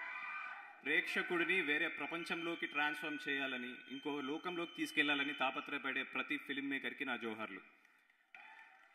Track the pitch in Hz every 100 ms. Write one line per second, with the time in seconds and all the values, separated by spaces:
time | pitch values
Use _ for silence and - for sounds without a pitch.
0 | - - - - - - - - 139 165
1 | 180 202 170 175 165 190 147 151 165 -
2 | 143 170 165 170 170 170 165 143 147 147
3 | 156 147 147 139 135 127 123 120 - 135
4 | 147 143 135 156 180 175 170 - 156 156
5 | 147 143 143 143 131 143 143 143 131 131
6 | 131 131 123 147 - 139 139 135 127 -
7 | 135 117 113 107 104 95 - - - _
8 | _ _ _ - - - - - -